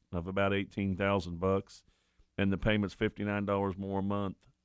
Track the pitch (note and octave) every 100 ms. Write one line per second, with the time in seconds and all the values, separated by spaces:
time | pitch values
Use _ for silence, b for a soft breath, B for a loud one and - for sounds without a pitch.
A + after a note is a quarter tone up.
0 | - F2+ E2+ F#2+ G2 G2 F#2+ - G2 F#2
1 | G2 G2 F2 E2+ F#2+ F#2+ - - _ _
2 | _ _ _ - G2 F#2+ A2 G#2+ G2 -
3 | G#2+ - G#2 G#2 G2+ G2+ G2 F#2 G2 G2
4 | G2 G2+ G2 - _ _